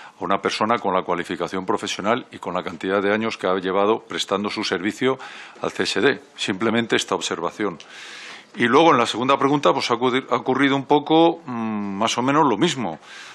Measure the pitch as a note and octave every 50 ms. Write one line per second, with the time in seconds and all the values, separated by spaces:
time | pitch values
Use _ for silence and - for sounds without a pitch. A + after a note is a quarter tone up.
0 | - - - - F#2 F2 G2 F#2 - G2+ - - G#2+ G#2+ A#2+ A2+ - G2+ F#2 F#2
1 | F2+ - F2+ F2 E2+ - F2+ E2+ E2+ D#2+ F#2 F#2+ F#2+ G2 G#2+ F#2+ G#2+ G2 - -
2 | F#2 G#2 A#2 C3 - - - - - F#2+ F2 F2+ F2+ - E2 - - F#2+ F#2+ G2+
3 | F#2+ G2+ G#2 A2 A2 A2+ - - - F#2 F#2 G2 F2 F#2 F#2 G2+ G2+ G2+ A2+ A#2
4 | - - - - - - G2 G2 G#2 G2+ - A2 G2+ - G2+ F2 F2+ G#2+ - -
5 | B2 C3 C3 - - - - - - - - - - E2 - - F#2 - - F#2+
6 | G#2+ C#3+ - - - - - - - - G2+ F#2 A2 A2+ A2 A#2 A#2 A2 B2+ A2
7 | - - G2 E2+ D#2+ - F#2+ D#2+ E2 E2 - - G#2+ G2 E2+ D2 - - - -
8 | - - - - - - - - - - - G2+ A#2 A#2 A#2+ D3+ E3 E3 D3+ B2
9 | - - - G#2 B2 C3 C#3 C3 - C#3 D3 D3 C#3+ F3+ D3+ C3+ - - A#2+ A#2
10 | B2 B2+ A#2+ C3 C3 - B2+ B2 - C3+ B2+ C3 C#3+ C#3 C3+ C#3 C3 - D3 D3
11 | D3 - D#3 D#3+ E3 E3+ E3 - - D3+ B2 A#2 A2+ A2 G#2+ G#2 G2+ G2+ G2 G2
12 | A2 A2+ - A#2+ A#2+ C3+ C#3 D3+ E3 C#3 G#2 G2 D3+ F3 C#3 C3+ A2 F2 D#2+ -
13 | - - - - - - -